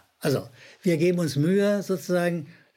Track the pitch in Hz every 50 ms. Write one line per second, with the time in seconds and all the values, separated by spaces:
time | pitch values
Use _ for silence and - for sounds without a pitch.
0 | _ _ _ - - 151 131 113 - - - - - - - - - 185 170 147
1 | 170 180 180 175 170 151 - 139 147 170 190 202 202 202 208 202 190 - 190 170
2 | 139 - 180 175 175 175 170 170 143 - - - _ _ _